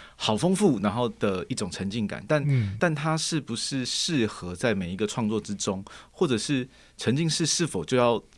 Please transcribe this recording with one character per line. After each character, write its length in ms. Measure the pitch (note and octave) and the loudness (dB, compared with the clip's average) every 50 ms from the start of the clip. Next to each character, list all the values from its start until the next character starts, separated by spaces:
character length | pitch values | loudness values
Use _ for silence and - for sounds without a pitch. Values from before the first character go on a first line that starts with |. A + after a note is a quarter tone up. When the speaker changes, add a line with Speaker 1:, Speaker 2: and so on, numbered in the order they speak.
| - - - | -18 -20 -12
Speaker 1:
好 220 | - - - A2 | -6 -2 0 0
丰 180 | G2+ - F3+ F#3+ | 2 2 2 4
富， 240 | F3 G#3 G3 C3+ G2 | 4 4 4 4 4
然 140 | F#2 G#2 F#2+ | 2 0 0
后 160 | A#2+ B2 A#2 | 2 0 -2
的 360 | G#2 - - G#2 F#2+ F2+ F2 - | -2 0 0 0 0 0 -2 -4
一 60 | B2+ | -4
种 120 | - G#2+ F2+ | -4 -4 -4
沉 220 | E2 - F#2+ G2 | -4 -4 -4 -4
浸 160 | F#2+ A#2+ G#2+ | -2 -2 -2
感。 180 | G2 - - - G#2+ | -2 -4 -4 -2 0
但， 120 | D3+ D3+ C#3 | 0 2 2
Speaker 2:
嗯。 300 | D3 C#3 B2+ G#2+ G2 G2+ A2 | 4 2 2 2 0 0 0
Speaker 1:
但 160 | F#3 F3 D#3 | 0 0 2
它 220 | C#3+ D3 E3 D#3 | 0 -2 -2 -2
是 240 | D#3+ - - E3+ D#3 | -2 -2 -2 -2 -2
不 160 | B2 - A#2 | -2 -2 -6
是 280 | A2 - - C#3 C3+ B2 | -6 -4 -4 -4 -2 -2
适 400 | - - - - - E3+ C#3 A2+ | -2 -2 -2 -2 0 2 2 2
合 300 | G2+ - - - F2+ F2+ | 2 0 -4 -8 -8 -6
在 180 | E2+ - B2 G#2+ | 0 0 2 2
每 200 | F#2+ F#2 E2+ F#2 | 2 0 -4 -2
一 40 | |
个 120 | F#2+ G#2+ G#2 | -2 -2 -2
创 200 | - - A2+ G#2 | -2 -2 -2 0
作 120 | A2 G#2+ | 0 -2
之 120 | G#2 - G#2 | -2 -4 -6
中， 280 | G2 - A2 F#2+ F#2+ G2 - - - - - - | -6 -2 -2 -4 -4 -6 -12 -16 -20 -20 -10 -4
或 120 | - F#3+ | -2 0
者 140 | D#3 B2 G#2+ | 2 2 0
是 280 | - - D3 C3 B2 B2+ - - - - _ | 0 0 -2 -2 -2 -4 -10 -20 -20 -20 _
沉 200 | - - - A#2+ | -6 0 0 2
浸 120 | C#3+ E3+ D#3+ | 2 2 2
式 160 | D3+ - E3+ | 0 0 0
是 220 | C#3+ - - E3+ | 0 0 0 0
否 180 | D3 - F2+ D#2+ | -2 -2 -4 -4
就 120 | - C3 | 0 2
要 260 | B2 A#2+ A#2+ A#2 G#2 - - - | 4 4 4 4 2 -2 -8 -20